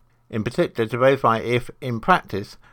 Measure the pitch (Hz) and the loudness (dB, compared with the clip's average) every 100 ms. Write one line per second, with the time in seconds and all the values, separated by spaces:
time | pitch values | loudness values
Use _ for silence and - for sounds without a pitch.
0 | _ _ _ 113 104 - 170 - 110 120 | _ _ _ -6 -4 0 -2 0 -2 2
1 | 131 139 120 113 113 120 - - 131 113 | 4 4 2 0 0 -2 -2 -10 -6 -4
2 | 151 180 - 98 107 - - | 2 0 0 -8 -8 -16 -20